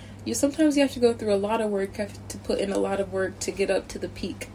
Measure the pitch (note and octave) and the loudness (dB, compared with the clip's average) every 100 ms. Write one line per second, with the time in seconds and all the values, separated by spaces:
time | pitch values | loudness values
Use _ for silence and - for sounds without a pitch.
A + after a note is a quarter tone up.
0 | - - - A#3 C#4+ C#4 D#4 C#4+ C4+ B3+ | -16 -10 -6 0 2 4 4 6 4 4
1 | A#3+ A#3 G#3+ G3+ G3+ A3+ G#3+ G3+ G3 - | 2 4 2 2 2 0 0 0 -2 -4
2 | G3+ - - G3+ - - G3 G3 G3 G3 | -6 -8 -12 -8 -4 -2 0 0 0 0
3 | F#3+ F#3+ F#3+ - - F3+ F#3+ F#3+ - G#3+ | -2 0 -2 -2 -4 0 2 0 -2 -8
4 | F#3 - G3 - - | -8 -6 -8 -8 -12